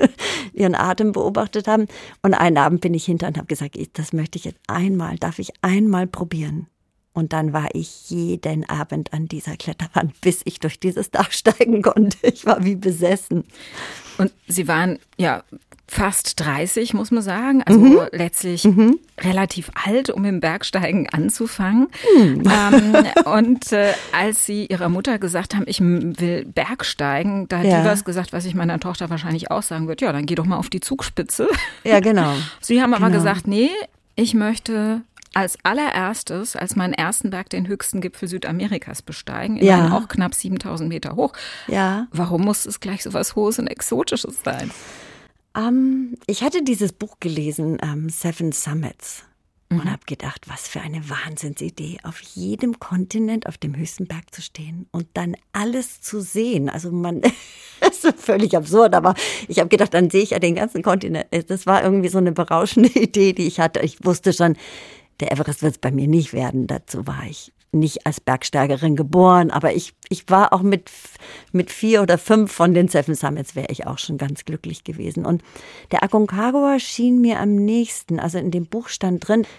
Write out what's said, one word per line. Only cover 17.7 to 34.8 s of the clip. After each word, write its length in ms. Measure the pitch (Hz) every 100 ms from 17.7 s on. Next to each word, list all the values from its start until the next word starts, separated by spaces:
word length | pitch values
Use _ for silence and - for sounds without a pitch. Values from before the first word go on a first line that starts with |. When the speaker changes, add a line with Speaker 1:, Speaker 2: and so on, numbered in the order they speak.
| 208
Speaker 1:
Mhm. 200 | 262 359 -
Speaker 2:
letztlich 540 | 170 170 - 180 175
Speaker 1:
Mhm. 340 | 214 190 220 320 _ -
Speaker 2:
relativ 500 | 185 190 196 180 - -
alt, 260 | 196 240 269
um 140 | 196
im 160 | 202 185
Bergsteigen 680 | 160 185 - 190 170 185 -
anzufangen. 800 | 160 185 - 226 - 190 220 294 - 480 339
Speaker 1:
Mhm. 260 | 185 135 190
Speaker 2:
Ähm, 560 | 208 202 254 214 302 311 330
Speaker 1:
<laughs> 0 |
Speaker 2:
und, 480 | 330 214 233 247 -
äh, 200 | 208 202 - -
als 340 | 165 208 214 -
Sie 200 | 208 208
Ihrer 220 | 185 175
Mutter 300 | 180 269 214
gesagt 340 | 185 175 190
haben, 80 | 202 -
„Ich 100 | 196
m-, 380 | 175 175 170 170
will 260 | 175 175
Bergsteigen“, 1040 | - 175 - 254 - - 143 139 196 196 185
da 100 | 175
hat 80 | 190
Speaker 1:
Ja. 160 | 170
Speaker 2:
die 40 | 202
was 160 | 202
gesagt, 280 | 196 175 180
was 140 | 170 180
ich 80 | 180
meiner 240 | 170 165
Tochter 300 | 180 170 170
wahrscheinlich 400 | 165 165 160 -
auch 100 | 165
sagen 240 | - 160 160
würde, 180 | 156 226
„Ja, 60 |
dann 140 | 143 147
geh 80 |
doch 100 | 175
mal 120 | 170 180
auf 140 | -
die 100 | 185
Zugspitze.“ 680 | - 269 - - - - 349 - 932 -
Speaker 1:
Ja, 160 | 220 208
genau. 340 | 208 208 151 139 156
Speaker 2:
<laughs> 120 | -
Sie 220 | - 240
haben 100 | 247
aber 140 | 220 220
Speaker 1:
Genau. 120 | 175
Speaker 2:
gesagt, 280 | 165 190 202
„Nee, 240 | 202 277 403 - _ _ -
ich 180 | 226
möchte 680 | 226 214 226 - 220